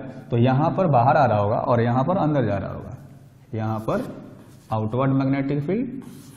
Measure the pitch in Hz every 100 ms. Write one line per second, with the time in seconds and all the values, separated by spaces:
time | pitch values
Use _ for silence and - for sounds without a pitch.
0 | - - - 120 123 135 160 - 185 127
1 | 123 156 127 104 101 113 - 120 120 123
2 | 143 185 151 147 107 98 90 - - -
3 | - - - - - 110 110 110 107 196
4 | 262 - - - - - - 110 107 123
5 | 135 135 135 139 135 147 143 208 - -
6 | - - -